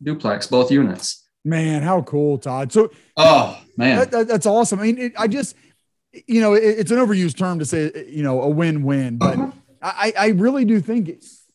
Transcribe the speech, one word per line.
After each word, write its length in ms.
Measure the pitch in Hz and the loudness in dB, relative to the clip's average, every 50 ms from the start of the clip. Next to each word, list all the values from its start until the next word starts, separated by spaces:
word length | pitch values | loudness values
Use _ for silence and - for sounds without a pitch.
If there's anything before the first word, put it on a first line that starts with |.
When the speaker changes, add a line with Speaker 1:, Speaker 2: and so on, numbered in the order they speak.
| - | -8
Speaker 1:
duplex, 440 | - - - - 110 101 101 - | -8 -6 -4 -4 -4 -4 -4 -4
both 240 | - 131 127 123 123 | 0 2 2 2 4
units. 540 | 139 139 135 101 90 - - - - - _ _ _ _ - | 4 2 2 0 -2 -6 -8 -10 -10 -12 _ _ _ _ -6
Speaker 2:
Man, 380 | 151 165 160 160 156 156 151 143 | -4 -2 -2 -2 -2 -2 -2 -2
how 200 | 170 190 180 135 | 0 0 -2 -2
cool, 360 | - - 147 147 147 143 127 | -2 -2 -2 0 0 0 -2
Todd. 340 | - 139 127 131 135 127 - | -4 -6 -6 -6 -6 0 2
So 180 | 214 220 220 - _ _ _ _ | 2 2 2 -2 _ _ _ _
Speaker 1:
Oh, 420 | - 156 165 151 135 - - - - - _ _ | 2 4 6 6 6 4 0 -4 -10 -20 _ _
man. 220 | - 120 262 262 220 | -2 0 2 2 2
Speaker 2:
that, 120 | 254 - | 2 2
that, 180 | - 233 226 233 | 0 0 0 0
that's 180 | 233 208 - | 0 0 2
awesome. 340 | 220 202 226 233 - 208 190 | 2 2 2 2 2 0 -2
I 40 | 208 | 0
mean, 140 | 220 233 254 | -2 -2 -2
it, 140 | 247 240 233 | -4 -6 -4
I 120 | 208 214 226 | -2 -2 -2
just, 260 | 202 285 254 - - _ _ _ _ _ _ _ _ _ _ _ _ - - | -2 -2 -4 -6 -10 _ _ _ _ _ _ _ _ _ _ _ _ -18 -6
you 140 | - 233 226 | -2 0 2
know, 140 | 220 214 208 | 4 4 4
it, 80 | 214 220 | 4 4
it's 260 | 214 214 220 208 160 | 4 2 0 0 0
an 80 | 233 247 | 2 2
overused 380 | 254 208 208 190 180 165 131 - | 2 2 2 0 0 -2 -2 -2
term 200 | 185 180 180 165 | -4 -4 -4 -4
to 60 | 151 | -4
say, 260 | 139 - 165 151 156 - - - - | -4 -4 -2 -4 -4 -6 -10 -14 -10
you 140 | 135 151 147 | -6 -4 -2
know, 200 | 139 127 131 131 | -2 -2 0 0
a 60 | 143 | 0
win-win, 680 | 151 151 170 165 156 151 143 135 143 139 135 127 117 120 | 0 0 0 0 0 0 -2 -2 -2 -2 -2 -4 -2 0
but 200 | 180 180 - - | 0 0 0 -2
Speaker 1:
Uh-huh. 120 | 269 262 - - _ _ _ _ | -4 -6 -8 -14 _ _ _ _
Speaker 2:
I, 320 | - 180 190 - 202 220 214 190 | -10 -10 -6 -4 -4 -2 0 0
I 100 | 202 220 | 2 2
really 360 | 220 175 202 247 269 277 254 | 2 2 2 2 2 2 2
do 160 | 208 226 208 | 2 2 2
think 420 | 151 - 220 240 202 151 - - - - - _ _ _ _ | 0 0 -2 -4 -4 -4 -8 -14 -20 -20 -20 _ _ _ _